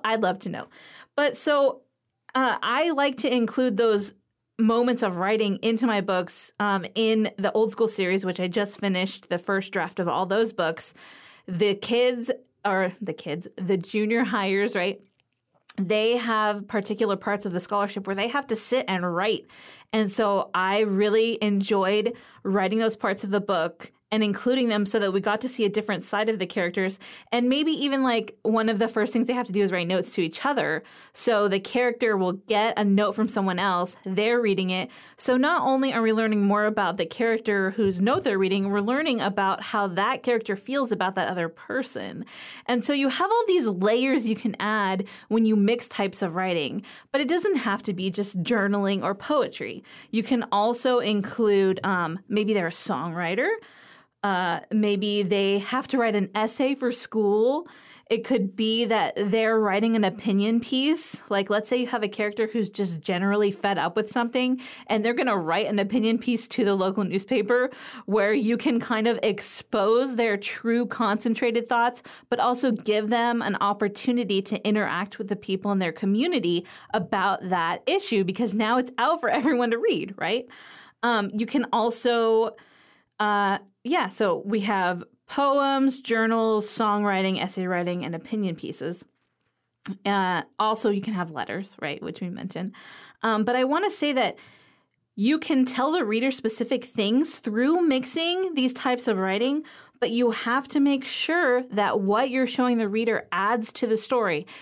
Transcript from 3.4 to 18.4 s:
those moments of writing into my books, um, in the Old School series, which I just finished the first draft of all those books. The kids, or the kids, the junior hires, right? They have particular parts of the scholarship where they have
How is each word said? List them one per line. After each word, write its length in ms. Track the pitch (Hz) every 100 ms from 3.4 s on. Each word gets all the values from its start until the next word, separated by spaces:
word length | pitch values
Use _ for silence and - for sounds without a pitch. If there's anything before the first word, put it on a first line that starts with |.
| 226 - 254 202
those 340 | 226 208 202 - _ _ _ -
moments 440 | 220 226 247 240
of 140 | 214 175
writing 420 | 190 214 208 190
into 240 | 226 220 240
my 160 | 208
books, 500 | 196 180 175 - - -
um, 240 | 208 196 175
in 360 | - 220 220 214 -
the 120 | 196
Old 200 | 220 220
School 160 | 208 220
series, 340 | 220 185 190
which 160 | 185 180
I 100 | 185
just 300 | 190 202 -
finished 520 | 202 180 185 - -
the 80 | 175
first 340 | 175 190 190
draft 260 | 196 165 -
of 100 | 175
all 180 | 139 185
those 260 | 202 220
books. 400 | - 160 165 - - - - - - -
The 260 | 175 208
kids, 560 | 196 - 240 247 247 233 - - _ 202
or 260 | 190 185 185
the 140 | 190
kids, 340 | 156 170 147 - -
the 220 | 185 190
junior 460 | 170 214 214 233
hires, 500 | 220 208 196 196 202
right? 260 | 196 180 196 - _ _ _ _ _ - -
They 380 | 185 214 220 240
have 500 | 233 220 214 208 202
particular 480 | 214 196 214 214 190
parts 280 | - 202
of 80 | 208
the 80 | 175
scholarship 460 | - 202 202 202 196
where 100 | 196
they 120 | 226
have 180 | 277